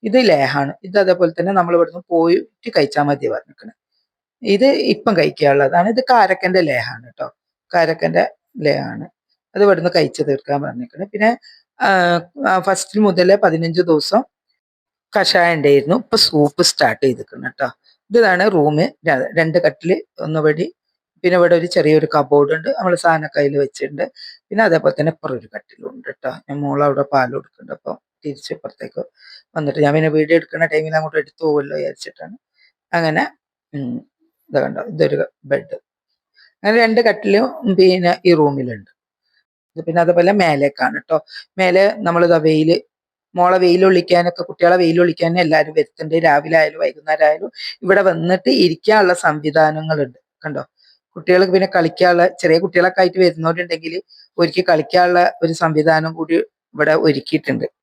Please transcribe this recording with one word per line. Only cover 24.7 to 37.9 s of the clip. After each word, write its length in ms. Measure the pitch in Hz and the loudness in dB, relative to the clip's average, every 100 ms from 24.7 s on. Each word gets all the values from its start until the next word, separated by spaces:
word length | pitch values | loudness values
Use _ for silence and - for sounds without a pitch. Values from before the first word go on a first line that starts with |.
| 160 151 - | 2 0 0
തന്നെ 180 | 151 | -4
ഇപ്പുറം 220 | 160 156 127 | -4 -10 -10
ഒരു 100 | - | -12
കട്ടിലും 400 | 107 _ _ - | -20 _ _ -18
ഉണ്ട് 220 | - 131 | -16 -18
ട്ടോ. 200 | - 131 - | -12 -12 -12
ഞാൻ 160 | _ 143 | _ -8
മോള് 240 | 143 139 | -6 -2
അവിടെ 220 | 147 135 143 | -2 0 -2
പാല് 220 | 139 123 | -2 -2
കൊടുക്കുന്നുണ്ട്, 400 | 135 - _ - | -6 -12 _ -20
അപ്പൊ 200 | - - - _ _ | -16 -12 -14 _ _
തിരിച്ച് 320 | 151 131 - | -14 -14 -14
ഇപ്പുറത്തേക്ക് 480 | 156 - _ - - - _ - - _ | -14 -14 _ -16 -12 -14 _ -20 -20 _
വന്നിട്ട് 260 | - 147 - | -6 -6 0
ഞാൻ 120 | 143 | 0
പിന്നെ 160 | 151 156 | 2 0
വീഡിയോ 280 | 156 151 165 | 0 2 0
എടുക്കുന്ന 280 | - 160 160 | 0 -6 -2
ടൈമിൽ 300 | 156 156 156 | -2 -2 -4
അങ്ങോട്ട് 240 | 156 156 | -4 -6
എടുത്തു 220 | 143 _ | -8 _
പോകുമല്ലോ 320 | 160 147 147 151 | -2 -2 -2 -8
വിചാരിച്ചിട്ടാണ്. 580 | 147 - - _ 160 226 _ _ _ _ _ | -8 -10 -20 _ -20 -20 _ _ _ _ _
അങ്ങനെ, 300 | 170 165 156 277 _ _ _ _ | -2 0 -2 -4 _ _ _ _
ഉം, 200 | 147 127 120 - _ _ _ _ | -10 -8 -10 -14 _ _ _ _
ഇത് 80 | 143 | -4
കണ്ടോ, 220 | 135 - 240 | -4 -6 -10
ഇതൊരു 300 | 156 151 147 151 _ | -2 -2 0 -6 _
ബെഡ്. 340 | 139 139 - - _ _ _ _ _ _ _ _ | -6 -6 -6 -18 _ _ _ _ _ _ _ _
അങ്ങനെ 140 | 202 226 | -2 2
രണ്ട് 220 | 226 220 | 2 2
കട്ടിലും 440 | 226 208 202 196 254 - - 185 | 0 0 0 0 0 -4 -4 2
പിന്നെ 380 | 185 | 4